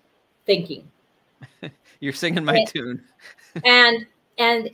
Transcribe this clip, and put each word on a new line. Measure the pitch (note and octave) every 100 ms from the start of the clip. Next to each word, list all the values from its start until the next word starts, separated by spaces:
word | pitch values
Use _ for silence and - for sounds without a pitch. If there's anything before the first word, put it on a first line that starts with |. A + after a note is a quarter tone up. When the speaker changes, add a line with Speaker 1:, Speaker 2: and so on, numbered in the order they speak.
| _ _ _ _ -
Speaker 1:
thinking. | F#3+ E3+ D3 D3 _ _ _ _ _ C#3+ _
Speaker 2:
<laughs> | D#3 - _ _
You're | C#3+
singing | C3+ E3+ E3+
my | D3+ -
Speaker 1:
And | E5
Speaker 2:
tune. | D#3 B2 A#2+ _ _ -
<laughs> | - _ E3+
Speaker 1:
and, | B3 B3 A#3+ A#3 A3+ _ _ -
and, | A#3 A#3 A3